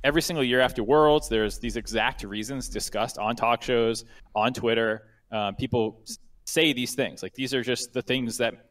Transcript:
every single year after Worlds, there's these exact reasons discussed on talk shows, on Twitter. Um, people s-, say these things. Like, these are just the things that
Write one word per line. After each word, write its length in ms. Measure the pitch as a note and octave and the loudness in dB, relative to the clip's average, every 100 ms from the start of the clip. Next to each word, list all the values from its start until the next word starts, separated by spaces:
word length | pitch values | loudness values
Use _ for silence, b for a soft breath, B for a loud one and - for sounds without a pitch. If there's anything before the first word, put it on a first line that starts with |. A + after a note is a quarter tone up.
every 180 | C3+ D3+ | 4 2
single 220 | D#3 E3+ | 0 0
year 160 | B2+ B2 | 2 4
after 220 | B2+ - | 4 2
Worlds, 460 | G#2+ D3+ D3+ D3+ - | 4 6 8 6 2
there's 300 | A2+ G#2+ - | 0 0 -2
these 180 | A#2+ A2+ | -6 -6
exact 460 | G#2+ A2 A#2 C3 | -4 0 0 -2
reasons 460 | G2+ G#2 A2 C3+ A2+ | -10 -8 -8 -8 -8
discussed 500 | G#2+ - G#2 A#2 - | -8 -6 -4 -4 -2
on 180 | G#2 A#2 | -4 0
talk 260 | A2+ A#2 | 2 0
shows, 420 | - A#2+ A2+ A2+ - b b | 2 2 2 -2 -8 b b
on 180 | G#2+ A2 | 0 0
Twitter. 560 | B2+ A#2 A2+ A2+ A2 b b _ | 0 0 2 0 -2 b b _
Um, 240 | A2 G2+ G2 | -4 -4 -4
people 440 | B2+ B2 A2 - | -2 0 0 -4
s-, 140 | - - - - | -16 -16 -18 -18
say 280 | - - D#3+ | -6 2 2
these 220 | B2 B2 | 2 -4
things. 280 | - A#2 - | -2 -4 -4
Like, 120 | F#2 | -12
these 180 | - C3 | -8 -4
are 80 | C3 | -2
just 300 | A#2+ B2 - | -2 -2 -2
the 100 | B2+ | -6
things 360 | - B2+ A#2+ A2 | -2 -2 -2 -2
that 160 | A#2 - _ | -2 -2 _